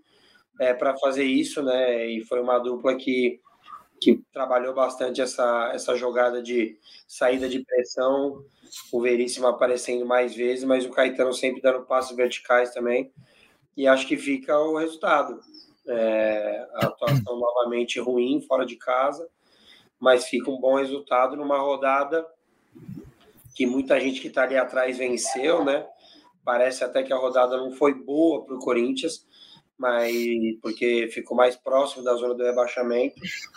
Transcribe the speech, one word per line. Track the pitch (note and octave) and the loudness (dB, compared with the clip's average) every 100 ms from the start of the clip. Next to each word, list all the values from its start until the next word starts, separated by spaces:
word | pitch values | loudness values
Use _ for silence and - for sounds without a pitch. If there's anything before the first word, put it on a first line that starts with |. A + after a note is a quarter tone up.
| _ _ _ _ _ - | _ _ _ _ _ -2
é, | B2+ | 0
pra | A#2+ C3+ C3+ | 2 0 2
fazer | C#3 C3+ | 0 2
isso, | C3+ C#3 D#3 D#3 | 2 2 0 -2
né? | C3+ B2+ B2+ A#2 A#2 | 0 2 2 0 -2
E | A2+ | -6
foi | - B2 | -2 -2
uma | B2 B2 | 2 0
dupla | B2 A#2+ C3 C3 | 0 -2 -2 0
que, | C3+ B2+ A#2+ - _ _ - - _ - | 0 2 0 -2 _ _ -20 -20 _ 0
que | - - - | 4 4 0
trabalhou | C#3 C3 B2 B2+ | -6 0 0 0
bastante | C3+ B2+ - B2+ A#2+ | 0 0 -2 -4 -2
essa, | B2 - A#2+ A#2 A#2+ | -2 0 0 0 -2
essa | - - B2 | -4 -2 -2
jogada | B2 A#2+ B2 B2 | 0 2 2 0
de | A#2 A#2+ A2 - _ - - | -2 -2 -2 -4 _ -20 -14
saída | - B2+ C3 C3 | 0 0 2 -2
de | C3 | -4
pressão, | - B2 B2 C3 C3 C#3 C#3+ C#3 - _ - - - | -2 -2 -2 0 0 0 -2 -6 -16 _ -20 -20 -6
o | A#2+ | -2
Veríssimo | B2 B2 B2 B2+ B2 | 2 2 0 0 0
aparecendo | A#2+ B2+ B2 - B2 B2 | 2 0 0 -2 -4 0
mais | B2 B2 | 0 0
vezes, | A2 B2 B2+ | -2 -2 -2
mas | C3 B2+ | 0 0
o | B2 | 0
Caetano | C3+ C3 C3+ B2+ | 0 0 2 -2
sempre | B2+ C3 C3 | 0 -4 0
dando | C3 B2+ | 0 0
passos | - B2+ B2 B2 | 0 -2 -2 0
verticais | B2 - - B2 B2 | -2 -2 2 2 2
também, | B2 A#2+ B2 C3 - - _ _ _ _ - | -2 -2 -2 -4 -14 -20 _ _ _ _ 0
e | C3+ | 4
acho | C3+ - | 4 2
que | C#3 | -4
fica | C#3 C3+ D#3+ D3+ | -2 -4 0 2
o | D#3 D#3 | 2 0
resultado. | D#3+ - F#3+ D3 C#3 - - - _ _ - | -4 -2 2 2 0 -6 -16 -20 _ _ -4
É, | A#2 A2 A2 G#2+ G#2+ G#2 G#2+ - | 0 0 2 0 0 -2 -6 -8
a | A2+ A2+ | -4 -4
atuação | - D3 C3+ A2 A#2+ | 0 0 0 0 -4
<clears throat> | |
novamente | A#2+ B2 A#2+ A#2+ A#2 B2 | -2 0 0 -2 -2 -4
ruim, | A#2+ B2 B2+ D3+ - | -2 0 2 0 0
fora | C3 | -2
de | B2 A2+ | -2 -6
casa, | C3 B2+ C#3 F#3 - _ _ _ _ - _ - | -2 0 0 -4 -12 _ _ _ _ -20 _ 0
mas | B2+ E3 - | 4 4 4
fica | A#2+ C#3 | -4 -2
um | C3 | 0
bom | C3 C3+ | 2 2
resultado | C3 C#3+ - B2 C3 D3 | 0 -6 0 2 2 0
numa | C#3+ C#3 | 0 0
rodada | C#3+ C3+ C3+ C#3 C#3+ D#3+ D#3+ _ _ _ _ - - - - _ _ _ - | 0 0 2 2 0 -4 -4 _ _ _ _ -20 -16 -16 -18 _ _ _ -12
que | - B2 | -4 -2
muita | C3+ C3+ C3+ | 0 0 0
gente | C3 C3 | 0 -4
que | D3 | -6
tá | C#3 | -2
ali | B2+ C3 | 0 0
atrás | B2 C3 C3 C3 | 0 0 -2 -2
venceu, | B2+ A#2+ - B2+ D3+ E3+ | -4 -2 -4 -2 0 2
né? | C#3 D3 - - _ _ _ _ | 2 0 -4 -18 _ _ _ _
Parece | B2+ A#2+ B2+ C3 | -2 2 0 0
até | B2+ C3+ | -2 -2
que | C3 | 0
a | C3 | 0
rodada | B2+ B2+ B2 B2+ | 2 2 2 0
não | C3 | -4
foi | - D3 | 2 2
boa | C3 C3+ D3+ E3 C#3 | 2 -2 2 2 2
pro | - C3 | -4 -6
Corinthians, | C3 A#2+ B2+ C3+ E3 - _ - - - _ - | 0 0 0 -2 -6 -8 _ -20 -20 -20 _ -6
mas, | B2+ A#2+ A#2 A#2+ A#2 A#2 A2+ A2+ | 0 0 0 0 0 0 -2 -4
porque | A2+ - A#2+ A#2+ A#2 | -8 -2 0 2 -2
ficou | A#2+ - B2 | -6 -2 2
mais | B2+ | 2
próximo | - C3 C3+ C#3 B2+ | 2 0 0 0 -2
da | B2 | -2
zona | A#2 B2 | -2 -2
do | B2 | -2
rebaixamento, | B2 B2 B2 B2+ A#2+ A#2+ C3+ - - - - | 0 0 0 -2 -2 0 -2 -6 -12 -12 -14